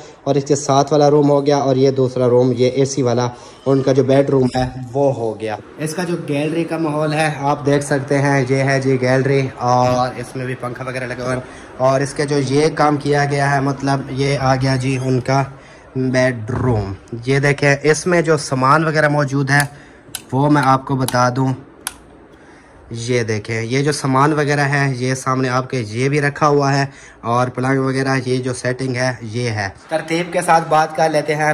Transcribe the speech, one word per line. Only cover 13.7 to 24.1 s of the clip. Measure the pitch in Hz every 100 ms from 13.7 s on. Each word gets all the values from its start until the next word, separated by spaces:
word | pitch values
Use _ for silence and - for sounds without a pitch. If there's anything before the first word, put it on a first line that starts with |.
| 135 139 135 131
ये | 131 139 139
आ | 131 135
गया | 135 135
जी | 131 131
उनका | 131 131 127 135 135 - - - - 131
bedroom। | 131 127 127 120 110 113 127 113 98 98 - 117
ये | 117 139
देखें, | 143 139 143 139
इसमें | 143 151 185 175
जो | 156 156
सामान | - 131 131 151
वगैरह | 160 156 151
मौजूद | 147 139 139 139
है | 143 143 - - - - - -
वो | 127 147
मैं | 147
आपको | 131 131 131 131
बता | 127 123 123
दूं, | 123 131 131 - - - - - - - - - - - - -
ये | 117 117 123
देखें, | 110 110 104 113
ये | 113 131
जो | 143
सामान | 143 139